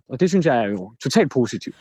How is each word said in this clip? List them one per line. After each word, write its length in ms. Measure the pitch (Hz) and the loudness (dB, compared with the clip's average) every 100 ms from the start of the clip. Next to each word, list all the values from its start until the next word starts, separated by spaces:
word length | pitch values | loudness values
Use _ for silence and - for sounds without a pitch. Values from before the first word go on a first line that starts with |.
| - | -8
Og 120 | 123 | -2
det 80 | 185 | 0
synes 160 | 185 160 | 2 2
jeg 120 | 123 | 2
er 100 | 104 | 0
jo 240 | 101 95 117 | -4 -8 -8
totalt 280 | 139 220 170 | -2 2 2
positivt. 440 | 135 117 107 - - | 2 -2 -4 -10 -16